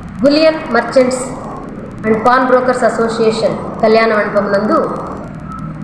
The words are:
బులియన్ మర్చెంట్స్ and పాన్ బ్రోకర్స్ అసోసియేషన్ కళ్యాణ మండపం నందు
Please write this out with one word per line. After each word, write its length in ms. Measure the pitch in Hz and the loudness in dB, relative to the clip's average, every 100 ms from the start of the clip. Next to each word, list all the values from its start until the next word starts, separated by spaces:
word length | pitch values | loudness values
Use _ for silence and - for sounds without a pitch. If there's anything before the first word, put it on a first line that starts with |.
| - - | -12 0
బులియన్ 520 | 254 294 320 311 - | 2 6 4 2 0
మర్చెంట్స్ 500 | 233 233 262 247 254 - - - - - - - - 220 | -2 2 2 2 0 -6 -8 -10 -12 -12 -12 -12 -6 -2
and 200 | 220 240 | 2 4
పాన్ 200 | 254 254 | 4 4
బ్రోకర్స్ 380 | 247 247 247 | 2 2 2
అసోసియేషన్ 1000 | 226 - 226 - 220 220 190 208 - - | 0 0 -2 2 0 2 -2 -2 -6 0
కళ్యాణ 320 | 226 220 226 | 2 4 4
మండపం 380 | 208 202 202 202 | 2 0 -2 0
నందు 460 | 202 214 311 185 - - - - - - - - - | 0 2 0 0 -4 -8 -10 -12 -12 -12 -10 -10 -10